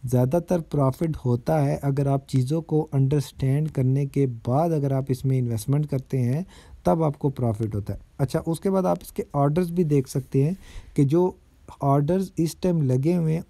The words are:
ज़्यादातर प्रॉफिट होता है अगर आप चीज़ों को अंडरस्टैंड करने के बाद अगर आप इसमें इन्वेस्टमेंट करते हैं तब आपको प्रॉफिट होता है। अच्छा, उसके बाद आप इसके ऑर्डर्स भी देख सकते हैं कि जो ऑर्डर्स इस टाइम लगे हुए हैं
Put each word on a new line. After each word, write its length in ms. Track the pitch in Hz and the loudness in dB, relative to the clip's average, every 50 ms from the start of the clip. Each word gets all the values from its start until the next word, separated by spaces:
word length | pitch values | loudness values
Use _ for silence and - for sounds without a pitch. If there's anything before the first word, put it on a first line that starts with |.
| - | -6
ज़्यादातर 540 | 123 127 123 127 131 156 175 165 - 185 175 | 0 2 2 2 4 2 0 0 0 -2 -2
प्रॉफिट 580 | 156 - - 147 139 131 131 - 175 165 147 - | -2 -2 -2 0 2 2 0 0 -2 -4 -4 -2
होता 420 | - 123 123 120 - - 160 156 | 0 0 0 0 0 0 2 2
है 180 | 143 143 151 147 | 2 2 0 -2
अगर 300 | - 143 139 143 139 139 | -2 -2 0 0 0 0
आप 180 | 139 139 139 - | 0 -2 -2 -2
चीज़ों 320 | - 131 123 127 156 165 | 0 0 0 0 -2 -4
को 280 | 156 - 156 151 156 - - | -2 0 0 0 0 0 0
अंडरस्टैंड 760 | 135 135 131 151 147 139 - - - 139 131 135 147 156 156 | 0 2 2 2 0 0 -4 -6 -4 -2 0 0 0 -2 -2
करने 340 | - 143 127 127 135 139 143 | -2 0 0 2 2 0 0
के 200 | 135 - 139 139 | -2 0 0 0
बाद 460 | 127 117 113 - 117 123 147 170 170 | 0 -2 -4 -4 -2 0 0 2 2
अगर 220 | 165 151 139 139 135 | 0 0 0 0 0
आप 180 | 135 135 - | -2 -2 -2
इसमें 260 | 127 - - 135 131 131 | -4 -2 0 0 0 0
इन्वेस्टमेंट 480 | 123 117 117 110 - 139 139 147 151 | 0 0 -2 -4 -2 0 0 0 0
करते 320 | 147 143 131 131 - - 135 | -2 -4 -6 -4 -4 -2 -2
हैं 280 | 123 120 131 156 190 - - - - - - - - | 0 0 0 -2 -4 -8 -12 -20 -20 -20 -20 -4 0
तब 180 | 175 180 160 160 | 0 2 2 2
आपको 260 | 151 143 - - 143 | 0 -2 0 -2 -4
प्रॉफिट 460 | 135 - 127 117 110 107 117 104 107 | -2 0 -2 -2 0 -2 -4 -4 -4
होता 180 | 101 101 - 95 | -4 -6 -6 -8
है। 60 | - - - _ - | -10 -12 -16 _ -4
अच्छा, 200 | 139 - - 156 | -4 -2 -2 -4
उसके 300 | - 165 165 - - 196 | -2 -2 -6 -2 -2 0
बाद 160 | 196 190 180 | 0 0 2
आप 140 | 180 175 180 | 0 0 -2
इसके 240 | - - - - - - - | -4 -8 -8 -8 -8 -4 0
ऑर्डर्स 340 | 143 139 147 151 180 185 170 | 2 2 2 2 2 0 0
भी 140 | 170 180 180 | 0 0 0
देख 240 | 151 147 139 131 - | 2 2 2 0 0
सकते 360 | - 139 131 - - 135 135 | -4 -6 -6 -2 0 2 2
हैं 140 | 156 190 - - - - - - - - | 2 0 -4 -8 -14 -16 -16 -16 -6 0
कि 100 | 151 147 | 2 2
जो 320 | 131 151 175 180 185 - - _ _ _ _ - - - - | 4 4 2 2 2 -2 -6 _ _ _ _ -20 -20 -12 -4
ऑर्डर्स 520 | - 139 139 147 147 147 180 190 190 185 - - | 0 2 2 2 2 2 0 0 -2 -2 -2 -2
इस 240 | 165 160 - - | -2 -2 -2 -2
टाइम 200 | - 185 175 165 | -2 0 0 0
लगे 320 | 147 127 127 131 135 165 180 | 2 2 2 2 2 2 0
हुए 200 | 175 165 156 160 | 0 0 0 -2
हैं 100 | 165 180 - | -2 -4 -4